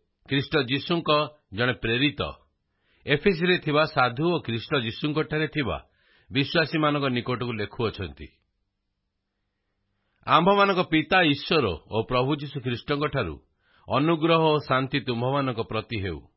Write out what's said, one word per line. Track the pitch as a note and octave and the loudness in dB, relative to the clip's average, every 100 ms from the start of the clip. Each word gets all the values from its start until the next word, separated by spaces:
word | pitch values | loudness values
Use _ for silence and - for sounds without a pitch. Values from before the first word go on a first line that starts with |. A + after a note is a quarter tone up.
| _ _ - | _ _ -4
ଖ୍ରୀଷ୍ଟ | C#3 C3+ D#3 B2 | -4 0 -2 0
ଯୀଶୁଙ୍କ | C3+ - E3+ D#3 D3+ D3+ - - | -2 -2 -2 2 0 0 -8 -10
ଜଣେ | F#2+ B2 | -2 -2
ପ୍ରେରିତ, | A#2+ A2+ A#2+ D3 - D#2 - _ _ _ _ _ _ - | 0 -2 0 0 -2 -6 -8 _ _ _ _ _ _ -2
ଏଫେସୀରେ | D3 G3+ D#3+ F3+ F3+ | 0 2 2 2 2
ଥିବା | D3+ D3 | 2 0
ସାଧୁ | D#3 C#3+ B2 A#2 E3 | 2 2 0 2 0
ଓ | D#3 | 0
ଖ୍ରୀଷ୍ଟ | A2+ A2+ - C#3+ | -2 -6 -2 -2
ଯୀଶୁଙ୍କଠାରେ | A2+ G#2+ D3+ D3+ D3+ D#3 D3+ | -2 -4 -4 -2 -2 -2 -2
ଥିବା | D3+ A2+ D2 - _ _ _ - | -2 -4 -4 -8 _ _ _ -6
ବିଶ୍ୱାସୀମାନଙ୍କ | A2+ C3+ E3+ D#3+ D#3+ D3+ D3 C#3 | -2 0 0 0 0 0 0 0
ନିକଟକୁ | B2 A#2+ B2 A#2+ | -2 -2 -4 -4
ଲେଖୁଅଛନ୍ତି। | A2+ G2+ - A2 - F2 C#2+ D#2+ _ _ _ _ _ _ _ _ _ _ _ _ _ _ _ _ _ _ _ - | -6 -6 -4 -4 -4 -10 -10 -18 _ _ _ _ _ _ _ _ _ _ _ _ _ _ _ _ _ _ _ 2
ଆମ୍ଭମାନଙ୍କ | C#3+ F3 G3+ G3+ F3+ F3 | 4 6 4 4 2 2
ପିତା | D#3+ D#3 F#3 | 0 2 4
ଈଶ୍ୱର | E3 C#3 - E3 A2 D#2+ - | 4 2 2 2 2 -2 -4
ଓ | G#2 | -4
ପ୍ରଭୁ | A2 B2+ C3 D3+ | 0 0 0 -2
ଯୀଶୁ | C#3+ C#3+ | -6 -8
ଖ୍ରୀଷ୍ଟଙ୍କଠାରୁ | B2+ A#2 - C#3+ D3+ C#3 F2+ C#2+ _ _ _ _ - | -6 -4 -4 -2 -2 -2 -4 -8 _ _ _ _ -2
ଅନୁଗ୍ରହ | A#2+ D#3 E3 E3 E3 D#3+ | 0 2 2 4 4 4
ଓ | D3+ | 2
ଶାନ୍ତି | - C3 C3 C#3+ | 2 0 0 -2
ତୁମ୍ଭମାନଙ୍କ | A2+ A#2 B2 C#3 C3+ A#2 | -2 -2 0 0 -2 -2
ପ୍ରତି | - A2 - A2 | -4 -4 -4 -6
ହେଉ। | F#2+ D2+ - | -6 -8 -12